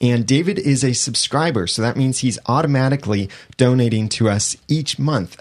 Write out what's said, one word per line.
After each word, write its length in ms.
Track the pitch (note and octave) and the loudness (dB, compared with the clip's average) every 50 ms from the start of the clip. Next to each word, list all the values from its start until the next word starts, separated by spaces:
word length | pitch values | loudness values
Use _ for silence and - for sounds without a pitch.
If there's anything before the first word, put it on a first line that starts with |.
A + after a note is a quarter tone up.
And 260 | B2 B2 A#2+ A#2 G#2+ | 0 2 2 2 2
David 320 | B2 C3+ D3+ E3+ G3 G#3 - | 2 2 2 2 0 -2 -2
is 240 | - C#3+ C3+ A#2+ | 0 0 0 2
a 120 | C#3 B2+ A#2 | 0 0 -2
subscriber, 720 | - - C3 A2+ - - - C3+ D3 D#3+ E3+ B2+ G#2 E2+ | -2 -4 -4 -4 -4 -4 -2 -2 -2 0 0 0 -2 -2
so 160 | - - A#2 | -2 -2 -2
that 140 | A2 A#2+ - | -2 -2 0
means 220 | - C3 C3 B2 - | 0 0 -2 -2 -2
he's 200 | C3 B2+ - - - | -2 -2 -4 -4 -2
automatically 840 | - B2 D3 E3 D3 C#3 C3 C3 C3+ C#3 C#3 - G#2 G#2 G2 G2 F#2+ - - - - - - | -2 0 0 2 2 0 2 2 0 0 -2 -2 -2 -2 -2 -2 -6 -8 -16 -20 -6 0 2
donating 500 | B2+ B2 B2+ B2+ A#2+ A#2 A2 G#2+ A2 A2 | 4 4 4 4 2 2 2 0 -2 -2
to 180 | - - A2+ G#2+ | 0 0 2 2
us 280 | G2+ G#2 - - - - _ | 2 0 -2 -4 -6 -8 _
each 320 | - D3+ D#3+ C#3 - - - | -2 -2 -2 -2 -4 -4 -4
month 380 | C3+ D3+ D3 A2 F2+ - - - | -2 -2 0 -2 -4 -6 -8 -8